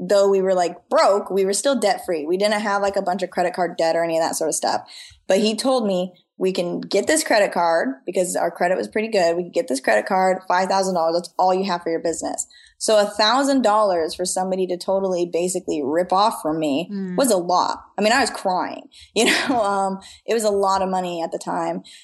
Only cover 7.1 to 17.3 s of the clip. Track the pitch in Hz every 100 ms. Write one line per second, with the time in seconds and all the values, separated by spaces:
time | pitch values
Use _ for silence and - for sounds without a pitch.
7.1 | 214 - 226 196 185 170 165 254 269 -
8.1 | 180 180 - 170 - 175 185 214 220 220
9.1 | 214 170 170 180 170 170 269 - 214 202
10.1 | 185 185 185 - 180 190 196 190 185 165
11.1 | 170 180 - 185 185 196 175 170 165 170
12.1 | 160 147 - - - - _ - 214 208
13.1 | - 214 254 277 277 220 214 208 175 160
14.1 | - 180 185 185 185 185 180 - 190 190
15.1 | 180 175 170 180 175 170 160 135 160 180
16.1 | 185 214 226 156 160 151 139 175 202 190
17.1 | 180 269